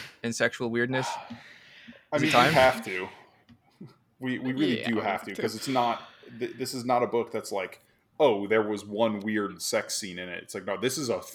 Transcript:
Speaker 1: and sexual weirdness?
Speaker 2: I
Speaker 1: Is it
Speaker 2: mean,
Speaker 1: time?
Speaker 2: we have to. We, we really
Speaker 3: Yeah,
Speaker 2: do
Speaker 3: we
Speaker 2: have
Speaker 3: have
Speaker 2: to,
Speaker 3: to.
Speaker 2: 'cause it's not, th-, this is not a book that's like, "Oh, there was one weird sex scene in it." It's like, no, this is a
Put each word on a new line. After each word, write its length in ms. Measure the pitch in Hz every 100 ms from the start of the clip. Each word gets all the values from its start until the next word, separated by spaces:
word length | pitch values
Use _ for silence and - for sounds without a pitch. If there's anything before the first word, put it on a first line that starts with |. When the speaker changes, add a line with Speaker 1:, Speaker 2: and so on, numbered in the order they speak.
| - -
Speaker 1:
and 120 | 117
sexual 360 | 113 120 - 120
weirdness? 360 | 117 123 131 131 - - - - - - - - - _
Speaker 2:
I 40 | 143
Speaker 1:
Is 60 |
it 40 | -
Speaker 2:
mean, 60 |
Speaker 1:
time? 160 | 120 131
Speaker 2:
we 60 |
have 300 | 143 131 120 104
to. 220 | 92 92 - - _ _ - _ - 160 - _ _
We, 180 | 127 127
we 140 | 127
really 280 | 131 156 117
Speaker 3:
Yeah, 80 | -
Speaker 2:
do 60 | 107
Speaker 3:
we 40 |
Speaker 2:
have 80 | 98
Speaker 3:
have 140 | 95
Speaker 2:
to, 100 | -
Speaker 3:
to. 80 | 98
Speaker 2:
'cause 120 | 110
it's 140 | 110 -
not, 340 | 127 120 113 - - - 117
th-, 180 | 123 123
this 180 | 127
is 100 | 131
not 180 | 120 123
a 40 | 117
book 240 | 117 110
that's 220 | 110 -
like, 280 | 101 92 - _ _ _ -
"Oh, 280 | 147 101 101
there 140 | 110
was 220 | 107 104
one 360 | 104 104 113 107
weird 400 | 107 107 101 90
sex 320 | - 110 -
scene 240 | - 95 87
in 100 | 90
it." 140 | 87
It's 100 | -
like, 100 | 104
no, 120 | 95 95
this 180 | 120 139
is 100 | 123
a 120 | 92 -